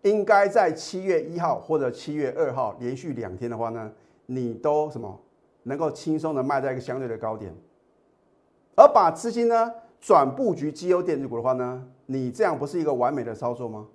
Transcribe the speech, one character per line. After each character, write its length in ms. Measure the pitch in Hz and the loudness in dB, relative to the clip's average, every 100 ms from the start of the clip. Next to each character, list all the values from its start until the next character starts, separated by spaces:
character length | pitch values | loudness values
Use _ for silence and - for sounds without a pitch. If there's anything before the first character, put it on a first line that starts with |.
应 220 | 202 208 | 4 2
该 240 | 196 202 202 | 6 6 8
在 240 | 220 180 | 4 4
七 320 | 160 - 185 | 0 -8 -6
月 180 | 190 170 | 0 0
一 160 | 151 170 | 0 -2
号 180 | 170 127 | 0 0
或 220 | - 156 | 0 0
者 120 | 131 | 0
七 240 | 120 - | -4 -8
月 200 | 151 139 151 | -2 -2 0
二 160 | 151 | -2
号 220 | 127 117 98 | 0 -4 -4
连 160 | 120 131 | -8 -6
续 160 | 160 | -8
两 220 | 120 104 92 | -8 -8 -8
天 140 | 117 | -8
的 60 | 113 | -4
话 120 | 117 | -6
呢， 240 | 113 107 - _ _ - | -6 -12 -16 _ _ -8
你 260 | 127 120 | -4 -4
都 360 | 117 151 151 151 | -2 0 0 0
什 100 | 131 | -6
么？ 180 | 101 95 _ _ _ _ | -12 -14 _ _ _ _
能 160 | 120 143 | -8 -4
够 120 | 160 | -4
轻 280 | - 160 156 | -4 -4 -2
松 160 | 156 | -2
的 80 | 143 | -2
卖 180 | 127 139 | 0 0
在 120 | 135 | -2
一 20 | |
个 60 | 127 | -4
相 180 | 127 131 | -6 -8
对 80 | 131 | -6
的 100 | 113 | -6
高 200 | 113 107 | -6 -8
点， 180 | 98 - _ _ _ _ _ _ _ _ _ _ _ | -10 -16 _ _ _ _ _ _ _ _ _ _ _
而 120 | - 277 | 8 8
把 220 | 240 175 | 8 4
资 200 | 160 233 | 0 -6
金 180 | 233 233 | 0 2
呢 240 | 233 233 - - _ | 2 0 -4 -20 _
转 280 | - 180 135 | 4 6 6
布 180 | 135 247 | 0 -2
局 200 | 151 147 | 0 -4
绩 160 | 151 175 | -4 0
优 120 | 180 | 2
电 200 | 175 147 | 2 -2
子 80 | 135 | -4
股 80 | 117 | -4
的 60 | |
话 100 | 123 | -2
呢， 320 | 131 123 131 131 _ - | -2 -4 -8 -14 _ -8
你 260 | 135 127 | -4 -4
这 100 | 131 | 0
样 160 | 202 143 | 0 0
不 80 | 143 | -4
是 140 | 180 | -2
一 20 | |
个 100 | 151 | 0
完 220 | 127 123 | 2 0
美 80 | 143 | 0
的 100 | 117 | -6
操 220 | 107 120 | -4 -6
作 140 | 120 120 | -4 -8
吗？ 180 | 107 107 | -10 -14